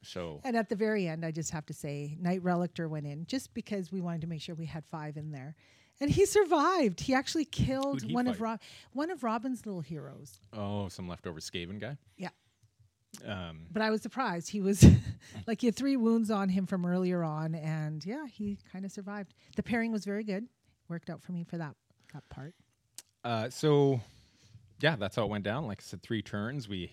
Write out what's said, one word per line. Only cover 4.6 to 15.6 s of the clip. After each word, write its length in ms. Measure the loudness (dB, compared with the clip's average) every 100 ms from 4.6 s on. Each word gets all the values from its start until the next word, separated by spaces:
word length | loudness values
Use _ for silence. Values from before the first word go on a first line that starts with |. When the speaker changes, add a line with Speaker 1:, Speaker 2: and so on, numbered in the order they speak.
| -8
Speaker 2:
had 200 | -8 -10
five 300 | -8 -8 -8
in 160 | -8
there. 240 | -8 -10 -14 _ _ _ -2
And 80 | 2
he 140 | 6 6
survived. 760 | 6 6 6 6 6 4 2
He 140 | 0
actually 320 | 2 2 -2 -2
killed 560 | 0 0 2 0 -2
Speaker 1:
Who'd 80 | 0
he 40 |
Speaker 2:
one 140 | 0 2
of 100 | 0
Speaker 1:
fight? 60 |
Speaker 2:
Ro-, 140 | -2 -4 -8 -20 -10
one 200 | -4 -4
of 120 | -2
Robin's 420 | -2 -2 -2 -6 -6
little 160 | -6
heroes. 580 | -6 -8 -10 -14 -18 -20 -14
Speaker 1:
Oh, 380 | -6 -4 -2 -4
some 180 | -6 -8
leftover 320 | -8 -8 -8
Skaven 400 | -6 -6 -6 -8
guy? 180 | -8 -10 _ -12
Speaker 2:
Yeah. 120 | -12 -14 _ _ _ _ _ _ _ -14 -8
Speaker 1:
Um, 420 | -8 -8 -12 -8
Speaker 2:
But 100 | -2
I 80 | 0
was 100 | 0
surprised. 480 | -2 -4 -2 -4 -4
He 100 | -2
was, 260 | 2 10 12 12 6 -8
<laughs> 300 | -12 -10 -6
like, 140 | 0